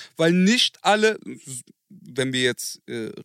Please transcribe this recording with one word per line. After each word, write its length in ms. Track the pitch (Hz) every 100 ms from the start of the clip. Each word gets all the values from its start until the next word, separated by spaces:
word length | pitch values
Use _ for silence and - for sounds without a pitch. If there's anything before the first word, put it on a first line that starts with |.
| - -
Weil 160 | 165
nicht 460 | 180 185 226 - -
alle, 360 | 180 214 220 214 - 127 - 127 - _ _
wenn 440 | 190 - 123 131
wir 100 | 127
jetzt, 380 | 127 117 - - -
äh, 220 | 120 110 -